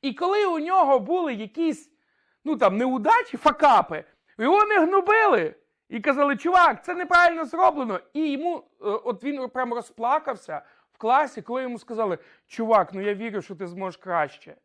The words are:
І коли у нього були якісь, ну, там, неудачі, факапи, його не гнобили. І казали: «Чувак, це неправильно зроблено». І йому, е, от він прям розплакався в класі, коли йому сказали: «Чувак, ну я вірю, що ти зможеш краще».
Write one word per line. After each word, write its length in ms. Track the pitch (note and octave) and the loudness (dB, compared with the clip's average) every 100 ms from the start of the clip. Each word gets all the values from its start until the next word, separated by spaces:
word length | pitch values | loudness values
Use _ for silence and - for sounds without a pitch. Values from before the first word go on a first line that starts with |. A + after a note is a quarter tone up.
І 120 | C#4 | -6
коли 320 | C4+ F4 G#4 G4+ | -4 -2 0 0
у 140 | D#4+ | -2
нього 400 | D#4 F#4+ C#4+ C4+ | 0 2 4 2
були 340 | G3+ F4+ D#4+ | 2 -2 -2
якісь, 580 | A3 G#3+ - E4 - _ _ _ _ _ _ D4 | -6 -10 -4 -4 -4 _ _ _ _ _ _ -8
ну, 120 | C#4 | 2
там, 200 | G3+ G3 | 2 2
неудачі, 600 | B3+ B3+ G#3+ A#4 - A#3+ | -2 0 2 2 0 -2
факапи, 640 | D4+ D4 D4+ A3 - D#3 - _ _ - | -2 4 4 4 2 -8 -12 _ _ -4
його 280 | A#3+ G4 G#4 | 2 4 4
не 140 | G#4 | 4
гнобили. 760 | D#4+ G4 F#4 A4 G#4+ A#3 D#3 - _ _ _ | 4 2 2 2 4 2 0 -8 _ _ _
І 100 | A#3 | -6
казали: 380 | D4 C4+ C#4+ C#4 | -2 0 0 0
«Чувак, 480 | E4+ F4+ E4+ B3+ - | 2 4 4 2 -8
це 100 | F4+ | -8
неправильно 500 | F4 F4 F4 E4 C#4+ | 2 4 4 2 -6
зроблено». 540 | E4 E4 D4 A#3+ F#3 _ | 2 2 2 -6 -6 _
І 180 | C#4+ D#4 | -4 -4
йому, 260 | C#4 E4+ E4+ | -2 -4 -6
е, 60 | _ _ | _ _
от 440 | G#3 G#3+ B3 A3 | -6 -4 -6 -8
він 260 | C4 C#4+ B3 | -8 -8 -8
прям 240 | B3+ B3 | -6 -6
розплакався 880 | A#3+ - - A3+ D4+ D4+ A3 - D3 _ _ _ | -6 -10 -8 -2 -2 -2 -10 -10 -14 _ _ _
в 60 | _ | _
класі, 440 | A3 C4 D4 - | 0 2 0 -6
коли 200 | G#3 B3 | -8 -8
йому 180 | B3+ A#3 | -8 -10
сказали: 380 | - A3 G#3+ E3 _ _ _ | -10 -6 -4 -4 _ _ _
«Чувак, 460 | - A3+ G#3+ F3 | -6 2 4 2
ну 80 | F#3+ | -4
я 120 | G3+ | -6
вірю, 280 | G3+ A3+ G3+ | -6 -8 -10
що 140 | - E3+ | -12 -12
ти 120 | F#3 | -12
зможеш 340 | F3 F#3+ - | -10 -10 -10
краще». 540 | F#3 E3+ D3 - - D3 | -4 -2 -2 -6 -20 -20